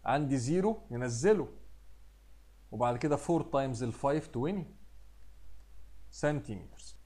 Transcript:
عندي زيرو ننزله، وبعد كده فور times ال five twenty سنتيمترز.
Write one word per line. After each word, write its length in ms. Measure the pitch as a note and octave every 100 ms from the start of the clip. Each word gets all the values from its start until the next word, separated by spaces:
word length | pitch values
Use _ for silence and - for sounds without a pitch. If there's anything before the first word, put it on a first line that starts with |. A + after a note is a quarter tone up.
عندي 320 | - C#3 D3 C3+
زيرو 460 | A#2+ F3 G3+ A3 -
ننزله، 580 | A#2+ B2+ A#2 F3 G#3+ B2+ - - - - - - - - - - - -
وبعد 260 | A2 A#2+ A#2+
كده 200 | D3+ C#3+
فور 260 | - E3+
times 400 | - C#3 C3+ A#2
ال 100 | B2
five 320 | - C#3 D3+ D3+ A#2+
twenty 280 | C#3+ G3+ D#3+ - - - - - - - - - - - - - -
سنتيمترز. 840 | - D3 D3 - G2 - - - -